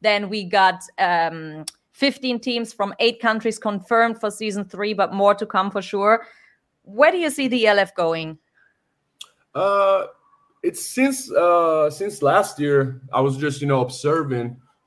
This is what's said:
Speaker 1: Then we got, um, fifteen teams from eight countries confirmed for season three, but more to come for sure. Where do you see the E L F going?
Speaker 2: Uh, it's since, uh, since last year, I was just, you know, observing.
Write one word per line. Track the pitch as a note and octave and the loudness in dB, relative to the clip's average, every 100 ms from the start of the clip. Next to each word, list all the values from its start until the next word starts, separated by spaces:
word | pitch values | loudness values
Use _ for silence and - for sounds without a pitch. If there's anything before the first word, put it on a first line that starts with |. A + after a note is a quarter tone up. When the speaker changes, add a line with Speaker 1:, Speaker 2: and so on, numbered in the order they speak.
Speaker 1:
Then | G#3+ G#3 G3+ | 0 0 -2
we | G#3 | -8
got, | F3+ G3+ F#3 F3+ - - | 0 4 4 2 -8 -2
um, | F3+ E3+ E3 E3 D#3 D#3 D3+ - _ | 0 2 0 -4 -12 -12 -14 -16 _
fifteen | _ C#4 - B3+ A#3+ | _ -2 0 -4 -4
teams | B3+ A#3 A3+ | -4 -4 -6
from | - G3 - | -6 -6 0
eight | A#3 A#3 | 0 2
countries | A#3 A3 A3+ G#3+ | -2 0 -2 -4
confirmed | G#3+ G3+ - A3+ A#3 A3+ | -6 -6 0 2 2 0
for | G#3 | -6
season | G3+ A3 G3+ | -6 -6 -6
three, | G3 F#3+ G#3 | -8 -6 -4
but | G3+ F#3 | -2 -2
more | G3 G3+ | 2 2
to | G3+ G#3+ | 2 0
come | G3 G3 | -2 -2
for | G3 | -4
sure. | F3+ G3+ G3+ A3+ - - _ _ _ _ | -6 0 2 2 0 -20 _ _ _ _
Where | - G#3 D4+ | -12 2 4
do | F4+ | 4
you | D#4+ | -2
see | C#4+ C4 | -2 -2
the | B3 | 2
E | G#3+ | 4
L | G3+ | 4
F | F#3+ | 2
going? | - E3 D#3+ D#3 D#3 _ _ _ _ _ _ _ _ - _ _ | 0 -2 -2 -6 -12 _ _ _ _ _ _ _ _ -20 _ _
Speaker 2:
Uh, | C#3+ G3 G3+ G3 G3 - - _ _ _ _ | -2 0 2 2 2 -2 -12 _ _ _ _
it's | F3 - | -6 -6
since, | - - C4+ C4 - | -6 0 0 0 -2
uh, | - F3 F3 E3 D#3 D3+ | 2 4 4 2 2 0
since | C#3+ G3+ G3+ | -2 -8 0
last | C#3+ F3+ G3 - | 2 2 0 -2
year, | C#3+ C#3 C3+ C3 - | 2 2 2 -6 -4
I | B2+ | 0
was | C#3 C3+ | 0 0
just, | D3 C#3 | -4 -4
you | C#3+ | 0
know, | C3 | 0
observing. | B2+ - D3 D#3+ C#3+ B2 A#2+ B2 _ _ | 0 -2 0 0 0 -4 -6 -10 _ _